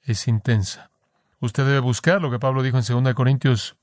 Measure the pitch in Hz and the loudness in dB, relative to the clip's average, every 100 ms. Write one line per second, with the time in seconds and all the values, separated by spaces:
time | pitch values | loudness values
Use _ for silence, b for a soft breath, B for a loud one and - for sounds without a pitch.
0 | - 110 - 113 113 113 95 - - _ | -4 -4 -2 -2 0 0 -2 -8 -18 _
1 | _ _ _ _ 123 127 135 139 127 120 | _ _ _ _ -6 -2 0 2 0 0
2 | - 190 156 120 135 131 131 127 117 120 | 0 0 0 -2 -2 0 0 0 0 0
3 | 131 120 127 135 139 117 - _ | 0 2 2 2 2 2 -2 _